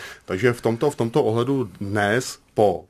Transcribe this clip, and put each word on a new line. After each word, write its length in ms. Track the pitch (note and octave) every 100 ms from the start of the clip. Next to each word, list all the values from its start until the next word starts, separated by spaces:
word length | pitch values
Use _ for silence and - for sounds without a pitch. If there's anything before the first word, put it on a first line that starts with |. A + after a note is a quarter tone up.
| - -
Takže 280 | - F#2 B2
v 80 | A#2+
tomto, 300 | A#2 A2+ D3
v 60 | C#3
tomto 280 | A#2 D3+
ohledu 460 | A2+ A2+ A#2+ C#3 A2 E2+
dnes 580 | G2+ G#2 G2+ A#2 - - _
po 300 | - G#2 E2 E2+